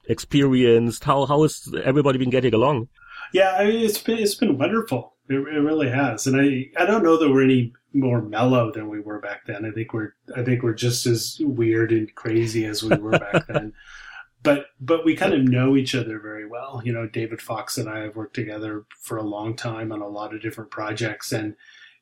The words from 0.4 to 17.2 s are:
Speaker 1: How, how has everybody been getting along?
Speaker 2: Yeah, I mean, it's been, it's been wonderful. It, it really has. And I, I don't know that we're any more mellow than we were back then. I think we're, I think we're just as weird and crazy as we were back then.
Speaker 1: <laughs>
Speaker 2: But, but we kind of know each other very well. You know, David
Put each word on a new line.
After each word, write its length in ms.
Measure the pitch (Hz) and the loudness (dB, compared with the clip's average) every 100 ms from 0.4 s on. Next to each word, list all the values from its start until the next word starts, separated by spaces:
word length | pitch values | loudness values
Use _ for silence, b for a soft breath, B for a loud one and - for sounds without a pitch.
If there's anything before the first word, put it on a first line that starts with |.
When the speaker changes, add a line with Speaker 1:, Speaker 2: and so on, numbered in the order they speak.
| 139 127 123 117 117 113 | 4 6 6 6 4 0
Speaker 1:
How, 220 | 147 139 135 | 0 2 4
how 160 | 147 | 4
has 320 | 156 - - - | 2 0 -8 -4
everybody 360 | - 135 139 131 | 0 2 4 2
been 100 | 127 | 2
getting 240 | 127 123 | 2 4
along? 360 | 110 127 139 113 _ B B B | 4 4 2 -4 _ B B B
Speaker 2:
Yeah, 220 | 370 190 185 | 2 4 4
I 80 | 208 | 2
mean, 200 | 226 226 | 2 0
it's 120 | 208 | -2
been, 220 | - 226 | -2 0
it's 160 | 208 - | 0 0
been 220 | 214 131 | 0 2
wonderful. 580 | 156 226 226 123 - _ - | 0 0 -2 -4 -6 _ -4
It, 60 | 135 | -4
it 240 | 143 151 | -2 0
really 300 | 147 156 135 | 0 2 0
has. 360 | 127 139 110 135 | 0 -2 -2 0
And 140 | 131 | 2
I, 300 | 143 131 131 170 | 4 2 -4 -2
I 40 | 175 | 2
don't 180 | 220 | 4
know 140 | 170 165 | 4 4
that 120 | 151 | 4
we're 140 | 135 | 4
any 300 | 131 131 117 - _ | 6 4 2 -6 _
more 280 | 139 131 120 | 0 0 0
mellow 500 | 107 113 127 127 113 | -2 0 4 4 2
than 180 | 107 107 | -2 -8
we 100 | 107 | -10
were 200 | 104 104 | -10 -10
back 260 | 104 101 - | -10 -12 -10
then. 200 | 104 110 | -10 -8
I 60 | |
think 220 | 110 113 | -8 -6
we're, 200 | 113 107 _ - - | -6 -8 _ -12 -6
I 80 | |
think 200 | 127 123 | -2 0
we're 100 | 120 | 0
just 320 | 110 123 120 123 | 0 0 0 0
as 320 | 113 - - | 0 -2 -4
weird 520 | 156 120 113 113 110 | -2 0 2 2 2
and 220 | 113 107 - | 0 -2 -8
crazy 500 | 120 113 117 113 107 | -2 0 0 -2 -4
as 180 | 107 | -2
we 120 | 110 104 | 0 0
were 140 | 107 | 2
back 360 | 117 - 180 - | -2 0 -2 -2
then. 260 | 113 107 - | -6 -6 -14
Speaker 1:
<laughs> 60 | B B B B B _ | B B B B B _
Speaker 2:
But, 260 | 151 143 - - | 2 2 0 -8
but 240 | 131 165 | -2 0
we 140 | 160 156 | 2 0
kind 160 | 196 | 2
of 100 | 160 | 2
know 320 | 131 123 131 139 | 4 4 4 2
each 180 | 127 | 2
other 240 | 127 107 107 | -2 -4 -8
very 300 | 107 107 107 | -12 -14 -12
well. 340 | 117 135 131 117 | -12 -12 -10 -6
You 80 | |
know, 120 | 117 113 | -6 -6
David 360 | 120 | -6